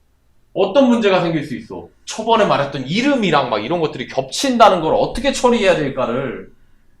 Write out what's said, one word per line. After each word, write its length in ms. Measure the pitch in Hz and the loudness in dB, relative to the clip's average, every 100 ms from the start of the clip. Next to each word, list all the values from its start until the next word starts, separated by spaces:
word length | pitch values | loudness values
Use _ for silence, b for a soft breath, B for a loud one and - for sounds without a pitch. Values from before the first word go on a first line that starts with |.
| _ _ _ _ _ | _ _ _ _ _
어떤 360 | 170 196 277 254 | -2 0 4 4
문제가 340 | 233 202 180 | 4 4 2
생길 220 | 170 156 | 0 -2
수 100 | 135 110 | -6 -10
있어? 320 | - 90 - _ | -12 -16 -16 _
초반에 420 | - - 226 226 190 | -14 -6 0 2 2
말했던 400 | 139 139 143 127 | 0 -2 -6 -6
이름이랑 600 | 196 277 269 190 147 127 | -2 0 0 2 0 0
막 80 | 107 | -4
이런 200 | 113 175 | -4 -4
것들이 280 | 151 - 117 | -4 -6 -10
겹친다는 720 | - 131 - 277 233 208 180 | -6 -6 -4 -2 4 4 4
걸 140 | 156 | 0
어떻게 380 | 110 123 - 269 | 0 0 -2 -4
처리해야 440 | - 247 226 190 160 | 0 2 2 2 2
될까를 760 | 139 131 117 127 131 - - - _ _ _ _ | 0 -4 -4 -4 -6 -10 -14 -20 _ _ _ _